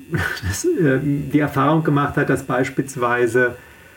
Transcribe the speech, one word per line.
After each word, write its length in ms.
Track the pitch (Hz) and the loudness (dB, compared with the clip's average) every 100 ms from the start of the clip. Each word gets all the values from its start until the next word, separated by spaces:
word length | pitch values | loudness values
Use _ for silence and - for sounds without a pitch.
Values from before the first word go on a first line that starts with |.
| - 156 | -6 -4
<laughs> 280 | - - 92 | -4 -4 -6
das, 160 | 92 | -2
äh, 360 | 359 302 156 131 | 0 2 2 2
die 380 | 147 143 - 147 | 0 -2 0 0
Erfahrung 420 | 143 139 135 160 | 0 0 2 2
gemacht 340 | 160 147 143 - | 2 2 0 0
hat, 140 | 135 | 0
dass 140 | 131 | 0
beispielsweise 1120 | - 127 135 - 131 127 120 120 120 123 123 - - - - | -2 -2 -2 -2 -6 -2 0 2 2 2 2 0 -14 -20 -20